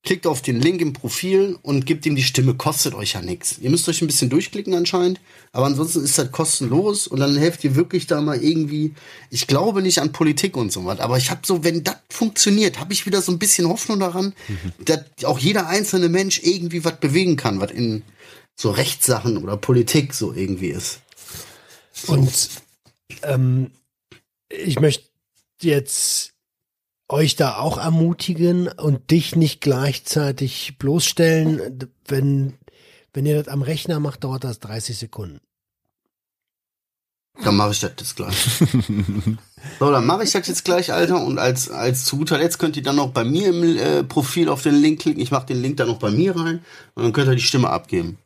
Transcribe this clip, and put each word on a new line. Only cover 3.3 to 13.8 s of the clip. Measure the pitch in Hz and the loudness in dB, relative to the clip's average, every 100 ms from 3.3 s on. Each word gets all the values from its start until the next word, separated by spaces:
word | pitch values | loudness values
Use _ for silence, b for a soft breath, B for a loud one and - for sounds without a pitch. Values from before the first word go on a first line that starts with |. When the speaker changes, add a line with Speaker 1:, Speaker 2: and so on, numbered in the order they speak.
| 120 - - | -6 -8 -4
Speaker 1:
Ihr | 127 | 0
müsst | 165 170 | 0 0
euch | 165 | -2
ein | 160 | 0
bisschen | 147 127 | 0 2
durchklicken | 143 185 208 202 | 0 -2 -8 -2
anscheinend, | 180 175 190 180 185 b b b | 0 0 2 0 -2 b b b
aber | 123 139 | 0 0
ansonsten | 139 160 165 | 2 0 0
ist | 139 - | 0 0
das | 127 | 0
kostenlos | - 156 - 123 139 208 202 - | -2 -2 0 2 2 2 -2 -4
und | 135 | 0
dann | 139 143 | 2 4
helft | 165 170 | 2 2
ihr | 147 135 | 0 2
wirklich | 175 180 - | 2 -2 -2
da | 151 | -2
mal | 151 131 | 0 0
irgendwie, | 147 165 147 151 151 151 B B B | 0 2 -2 -2 -2 -4 B B B
ich | 120 - | -6 0
glaube | 139 202 196 | 2 2 2
nicht | 185 170 | 2 2
an | 147 | 0
Politik | 147 160 147 196 139 | 2 2 2 -2 -2
und | 107 | -4
so | 95 90 | -4 -6
was, | 92 | -4
aber | 117 127 | 0 0
ich | 127 | 0
hab | 170 - | -4 -2
so, | 180 | 0
wenn | 160 165 | 2 0
das | 143 - _ | -4 -8 _
funktioniert, | - 226 - - 202 208 - | -2 0 2 4 4 2 0
hab | 180 | -6
ich | 202 202 | -4 0
wieder | 190 | 0
so | 185 | 0
ein | 175 | 0
bisschen | 202 - 170 | 2 2 2
Hoffnung | 226 | 0